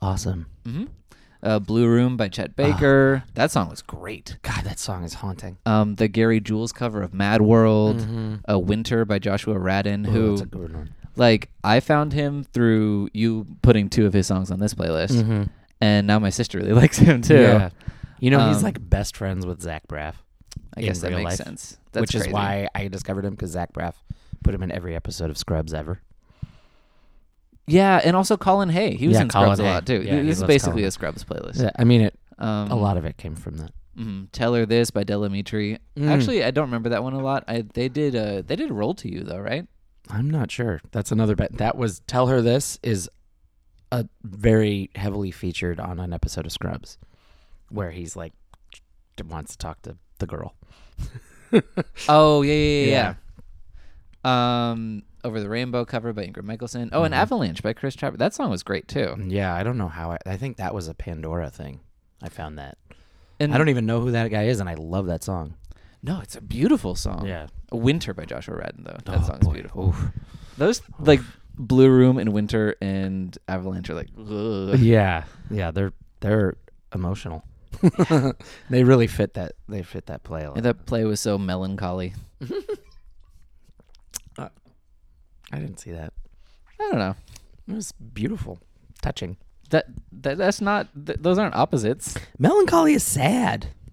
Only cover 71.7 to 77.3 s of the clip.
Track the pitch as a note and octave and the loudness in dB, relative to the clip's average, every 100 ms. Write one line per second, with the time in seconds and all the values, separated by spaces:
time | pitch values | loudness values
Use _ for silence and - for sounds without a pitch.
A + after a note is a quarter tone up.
71.7 | C3 C3 B2+ B2+ B2+ G#2+ G#2 G#2 A2+ G#2+ | 8 8 10 8 6 0 0 0 0 0
72.7 | - G2 F#2+ F#2+ F#2+ F#2 - - F#2 F#2 | -2 -4 -2 -4 -4 -8 -12 -8 -6 -6
73.7 | F#2+ - E2 - - G#2+ G#2 A2 G2+ F#2+ | -8 -8 -10 -10 -14 -10 -6 -4 -4 2
74.7 | C3 A2+ A2 G2 E2 - - - G#2 E2+ | 4 6 6 4 -2 -6 -18 -8 -4 -2
75.7 | E2+ G2 - - _ G2+ G#2+ F#2+ - - | -2 -2 -4 -20 _ 0 2 2 -2 -16
76.7 | - _ F#2 F2 G2+ E2+ | -20 _ -6 -4 -4 -8